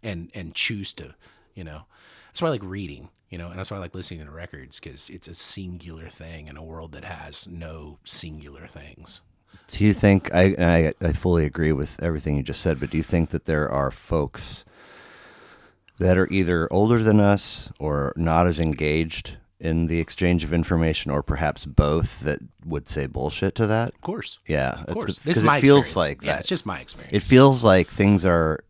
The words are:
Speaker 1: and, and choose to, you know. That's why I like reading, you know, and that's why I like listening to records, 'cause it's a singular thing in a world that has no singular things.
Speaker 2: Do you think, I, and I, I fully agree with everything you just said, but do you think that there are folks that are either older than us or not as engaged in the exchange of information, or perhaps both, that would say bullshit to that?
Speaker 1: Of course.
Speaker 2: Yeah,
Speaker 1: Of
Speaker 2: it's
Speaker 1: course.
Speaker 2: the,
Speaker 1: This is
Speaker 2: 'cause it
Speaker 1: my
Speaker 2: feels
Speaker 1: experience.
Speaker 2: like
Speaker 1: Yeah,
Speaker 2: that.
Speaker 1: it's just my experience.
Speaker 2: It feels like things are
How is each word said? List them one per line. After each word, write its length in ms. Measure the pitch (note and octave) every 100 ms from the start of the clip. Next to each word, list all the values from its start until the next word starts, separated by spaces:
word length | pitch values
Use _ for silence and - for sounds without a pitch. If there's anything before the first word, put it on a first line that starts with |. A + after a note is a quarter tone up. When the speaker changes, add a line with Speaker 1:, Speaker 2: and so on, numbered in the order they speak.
Speaker 1:
and, 280 | A2+ F#2 E2+
and 200 | - E2
choose 380 | - - A2 G2
to, 200 | - C#2 - _ _ _
you 80 | -
know. 200 | E2 D2+ - _ _ - -
That's 140 | -
why 60 | E3+
I 40 |
like 120 | C3
reading, 440 | G2 F#2+ F#2 C#2+ D#2+ _ _
you 80 | F2+
know, 100 | E2+
and 80 | F2+
that's 120 | F#2+
why 60 | G2+
I 40 |
like 140 | F2+
listening 300 | F#2+ F2+ E2+
to 60 | D2+
records, 480 | D#2 F2 - C2 -
'cause 280 | - C#2+ -
it's 160 | - -
a 60 |
singular 760 | E2+ - - F#2 F2+ E2+ D#2+ D#2+
thing 400 | - E2 D#2+ D2+
in 80 | D2
a 60 |
world 280 | D#2+ D#2+ D#2+
that 120 | D2+
has 420 | - E2+ D#2+ D2+ G2
no 520 | E2+ D#2+ D#2+ D2+ D2
singular 600 | - - E2 D#2 D2 C#2 -
things. 540 | - D2 C2+ - - _ _ _ - _
Speaker 2:
Do 160 | -
you 80 | G#2+
think, 380 | G2 G#2 G2 -
I, 200 | F2 F#2+ -
and 60 |
I, 280 | F2 E2+ D#2 - F2
I 40 |
fully 320 | D2+ F#2 E2+ D2+
agree 260 | E2+ D#2
with 300 | D2 D#2 -
everything 340 | E2+ D#2+ D2+ D2
you 60 |
just 180 | C2+ D2+
said, 180 | F2 D2+
but 100 | C#2
do 60 | D#2
you 60 |
think 280 | D#2+ F2 E2
that 160 | D#2+ -
there 240 | D#2 D2+
are 200 | C#2 C2+
folks 760 | - - E2 C#2 - - - - _ - - - - - - - - _ _ _ _
that 200 | F#2 F#2
are 100 | F#2+
either 400 | F#2+ F2 F2 D#2+
older 280 | F#2 G#2+ A#2
than 180 | A2 G#2+
us 520 | G2+ G2+ - - - -
or 340 | D2+ D2 C#2 -
not 300 | E2 D#2+ F2+
as 140 | D#2
engaged 800 | D#2+ C#2+ D2+ D#2 E2 - - - _ _
in 280 | E2 E2 E2
the 120 | E2
exchange 460 | D#2+ - F2+ F2
of 80 | D2+
information, 580 | E2+ E2 E2+ E2 D#2 -
or 120 | C#2+
perhaps 420 | C#2 D2 D2+ -
both, 560 | - - D2 D#2 - -
that 180 | D2+ D2 - _ D#2+
would 200 | D#2 -
say 200 | - C#2
bullshit 480 | - C#2 - G2
to 120 | - A2
that? 220 | A2 A#2
Speaker 1:
Of 60 | -
course. 360 | - A3 - - _
Speaker 2:
Yeah, 260 | D2+ C2
Speaker 1:
Of 120 | -
Speaker 2:
it's 80 | -
Speaker 1:
course. 220 | F2 - -
Speaker 2:
the, 80 |
Speaker 1:
This 120 | - -
is 40 |
Speaker 2:
'cause 20 |
it 20 | A2
Speaker 1:
my 140 | D3
Speaker 2:
feels 240 | C3 C#3+ B2
Speaker 1:
experience. 100 | -
Speaker 2:
like 260 | D#2+ C#2
Speaker 1:
Yeah, 100 | -
Speaker 2:
that. 80 | C#2+
Speaker 1:
it's 80 | -
just 160 | F#3 -
my 140 | F2+
experience. 320 | - - -
Speaker 2:
It 80 | - -
feels 380 | B2+ C#3 C3
like 240 | A2+ F#2 E2+
things 380 | - G2+ G2+ F#2
are 360 | E2+ D#2+ D#2 -